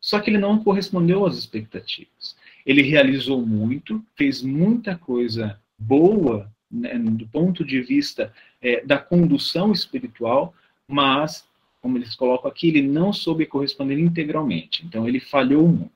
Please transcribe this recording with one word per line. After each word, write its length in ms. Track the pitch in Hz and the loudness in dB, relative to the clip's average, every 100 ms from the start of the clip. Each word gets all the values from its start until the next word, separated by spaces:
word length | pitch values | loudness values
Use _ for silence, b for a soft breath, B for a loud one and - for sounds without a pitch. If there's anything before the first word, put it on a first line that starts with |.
Só 180 | - 208 | -2 -2
que 100 | 208 | 0
ele 80 | 214 | 0
não 240 | 202 214 | 2 2
correspondeu 640 | 214 196 196 185 170 190 196 | 2 0 0 0 2 4 2
às 120 | 123 | -2
expectativas. 960 | - 110 110 - - - - _ - - b b - | -8 -10 -10 -14 -12 -14 -14 _ -20 -18 b b -2
Ele 160 | 139 | 0
realizou 640 | 135 151 135 135 123 135 113 | 2 4 4 2 -2 -2 0
muito, 580 | 107 110 135 - 220 - _ | -2 -2 -4 -6 -10 -10 _
fez 260 | 143 123 | -2 -2
muita 560 | 127 139 185 240 220 175 | -4 0 2 0 -2 -8
coisa 600 | - 123 120 113 107 101 _ _ | -4 -2 -2 -2 -6 -8 _ _
boa, 720 | 110 139 170 214 151 110 101 _ _ | 2 4 6 4 0 -2 -6 _ _
né, 280 | 117 120 120 | -10 -6 -4
do 300 | 113 110 113 | -2 -2 -4
ponto 360 | 147 175 180 | -2 -2 -2
de 180 | 151 131 | -2 -4
vista, 520 | 123 139 143 - 104 b b b | 0 -2 -2 -6 -8 b b b
é, 240 | 123 120 139 | -2 -2 0
da 120 | 139 | -2
condução 760 | - 175 165 139 - 170 196 | 2 2 4 2 -2 -2 0
espiritual, 800 | 208 - 131 123 113 117 127 170 _ _ _ _ | 0 -2 -8 -10 -6 0 0 0 _ _ _ _
mas, 600 | 139 139 135 156 - _ _ _ _ | 0 2 2 0 -6 _ _ _ _
como 160 | 123 127 | -4 -4
eles 180 | 120 - | -4 -2
colocam 340 | 127 127 143 | 0 0 -2
aqui, 180 | - 170 | -2 2
ele 140 | 156 | 2
não 320 | 139 143 185 | 2 2 0
soube 320 | 196 - 160 156 | 0 -2 -2 -2
corresponder 520 | 139 139 - 135 139 | -2 -4 -4 -4 0
integralmente. 880 | 170 165 151 156 147 85 - - 175 | 0 0 -2 -2 -2 -4 -6 -10 -8
Então, 220 | 110 113 | -6 -2
ele 120 | 123 | -2
falhou 480 | - 139 131 143 170 | -2 0 4 4 4
muito. 240 | 165 170 | 4 -2